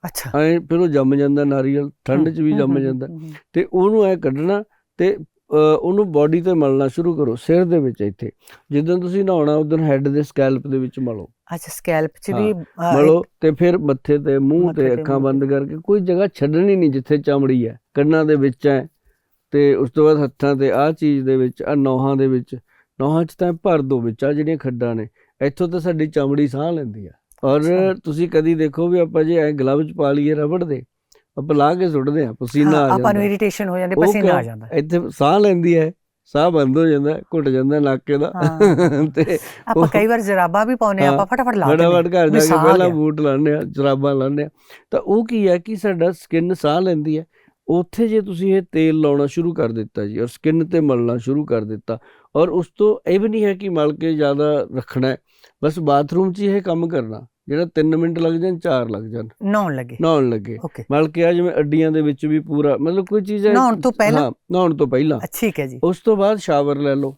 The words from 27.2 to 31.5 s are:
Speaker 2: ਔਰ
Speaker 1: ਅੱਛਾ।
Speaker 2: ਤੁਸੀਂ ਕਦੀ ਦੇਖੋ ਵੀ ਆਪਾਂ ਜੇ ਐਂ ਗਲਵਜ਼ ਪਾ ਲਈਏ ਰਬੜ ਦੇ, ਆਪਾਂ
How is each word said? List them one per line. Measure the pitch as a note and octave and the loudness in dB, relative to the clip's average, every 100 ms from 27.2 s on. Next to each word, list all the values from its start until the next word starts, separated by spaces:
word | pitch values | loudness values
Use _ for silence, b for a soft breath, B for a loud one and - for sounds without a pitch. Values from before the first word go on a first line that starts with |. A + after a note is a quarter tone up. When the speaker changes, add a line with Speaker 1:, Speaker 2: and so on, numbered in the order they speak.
| _ _ | _ _
Speaker 2:
ਔਰ | C3+ C#3+ | 0 0
Speaker 1:
ਅੱਛਾ। | D#3 F3+ F#3+ F#3 | 2 2 0 -2
Speaker 2:
ਤੁਸੀਂ | - D3+ F3 | -6 -4 0
ਕਦੀ | D#3+ D#3 | 0 2
ਦੇਖੋ | E3 D#3 C#3 F3 | 0 0 -2 0
ਵੀ | F3+ | 0
ਆਪਾਂ | E3+ E3 | 0 0
ਜੇ | D#3 E3+ | 0 2
ਐਂ | D3+ | 0
ਗਲਵਜ਼ | D3+ C3 C#3+ D#3 | 0 0 0 -2
ਪਾ | E3 C#3+ | -2 0
ਲਈਏ | C#3+ D3 | 0 0
ਰਬੜ | D3+ D3 F3+ | 0 -2 -2
ਦੇ, | F3 C3+ B2+ _ _ b b - | -4 -6 -10 _ _ b b -12
ਆਪਾਂ | C#3+ | -2